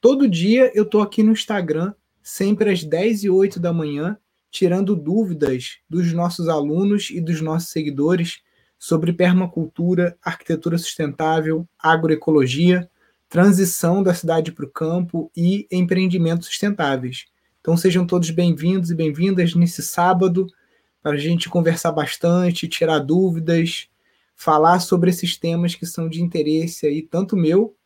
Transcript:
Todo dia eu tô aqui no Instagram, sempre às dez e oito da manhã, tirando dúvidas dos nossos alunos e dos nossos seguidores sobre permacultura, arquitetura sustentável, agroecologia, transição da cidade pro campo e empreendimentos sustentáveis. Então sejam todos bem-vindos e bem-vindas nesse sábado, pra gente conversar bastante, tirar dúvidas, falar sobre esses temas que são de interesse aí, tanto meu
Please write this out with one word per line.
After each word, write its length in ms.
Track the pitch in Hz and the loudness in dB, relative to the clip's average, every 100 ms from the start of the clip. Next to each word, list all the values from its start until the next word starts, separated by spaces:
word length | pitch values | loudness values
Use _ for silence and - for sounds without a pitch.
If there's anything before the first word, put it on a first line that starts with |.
Todo 280 | 233 269 277 | 4 4 2
dia 440 | 170 180 233 254 | 2 2 4 4
eu 100 | 208 | 2
tô 160 | 214 214 | 0 2
aqui 220 | 202 - | 0 2
no 80 | 214 | 2
Instagram, 640 | 220 - 208 175 156 180 208 _ _ | 2 0 -4 -2 -2 -4 -6 _ _
sempre 520 | - - 196 208 220 | -18 -4 -2 2 2
às 100 | 180 | 0
dez 400 | 160 160 214 214 | -2 0 0 0
e 80 | 202 | 2
oito 300 | 185 196 190 | 2 2 0
da 120 | 170 | -2
manhã, 460 | 170 156 143 165 208 _ _ _ | -2 -4 -4 -6 -6 _ _ _
tirando 460 | - 185 180 196 196 | -2 0 2 0 -2
dúvidas 840 | 147 202 214 160 143 131 123 - _ | 0 -2 -2 -2 -2 -2 -6 -18 _
dos 240 | 160 175 | -2 -2
nossos 360 | 165 175 175 165 | 0 -4 -4 -2
alunos 600 | 160 143 160 202 208 202 | -2 0 0 0 0 -4
e 100 | 175 | -8
dos 200 | 165 165 | -4 -4
nossos 280 | 156 160 170 | -2 -4 -4
seguidores 720 | - 151 139 147 180 170 - _ _ _ _ | -6 -6 -2 0 0 -2 -8 _ _ _ _
sobre 360 | - 165 170 | -4 -2 0
permacultura, 1040 | 170 180 180 180 - 160 - 170 180 175 175 | 0 2 2 0 -4 -8 -4 -2 0 -2 -4
arquitetura 560 | - - - 165 170 170 | -10 -10 -6 -4 -2 -4
sustentável, 920 | 170 - 156 135 156 160 156 160 170 _ | -4 -6 -6 -4 -2 0 0 -4 -6 _
agroecologia, 1120 | 160 160 160 156 - 156 131 131 175 180 175 _ _ _ _ | 2 2 2 0 2 2 2 2 2 2 0 _ _ _ _
transição 760 | 165 190 190 190 - 170 185 | 4 4 6 2 0 0 0
da 100 | 190 | 0
cidade 380 | 175 165 165 160 | 0 0 -2 -2
pro 180 | 170 139 | -6 -12
campo 600 | - 160 170 175 170 156 - | -6 -4 -4 -4 -6 -8 -2
e 320 | 170 196 - | 0 0 -2
empreendimentos 760 | 180 180 185 185 180 165 170 - | -2 0 0 0 0 0 -2 -4
sustentáveis. 800 | - 202 202 147 135 127 127 - _ _ _ | -4 -4 0 -2 -2 -4 -10 -16 _ _ _
Então 160 | - 170 | 0 2
sejam 280 | 185 180 | 4 2
todos 240 | 180 180 165 | 2 0 0
bem-vindos 600 | 165 175 147 165 190 170 | 0 0 2 0 0 -2
e 40 | 165 | -2
bem-vindas 580 | 160 147 185 185 170 | -2 0 0 2 0
nesse 300 | 175 170 - | 2 2 0
sábado, 640 | - - 175 180 185 175 185 _ _ _ _ _ | -8 0 2 4 2 0 -4 _ _ _ _ _
pra 140 | 151 147 | -4 -2
gente 320 | 151 170 - | 0 -2 0
conversar 440 | 175 165 170 170 | 0 0 0 -2
bastante, 720 | 160 139 - 170 175 180 175 - | -2 -4 -2 0 2 2 -2 -6
tirar 320 | - 160 156 | -2 0 0
dúvidas, 920 | 135 170 190 165 160 170 170 - - _ _ _ _ | 2 2 2 0 0 0 0 -4 -14 _ _ _ _
falar 460 | _ - 151 160 180 | _ 0 4 6 4
sobre 300 | 175 180 175 | 2 2 2
esses 280 | 175 175 - | 0 -4 -4
temas 340 | 170 165 170 | -4 -2 -2
que 140 | 170 170 | -4 -10
são 220 | - 165 | -6 -6
de 120 | 160 | -4
interesse 640 | 175 170 151 156 165 - | -4 -2 0 0 -2 -4
aí, 160 | 151 147 | -4 -4
tanto 360 | 160 170 196 202 | -4 -4 -2 0
meu 400 | 160 180 220 _ | 2 2 0 _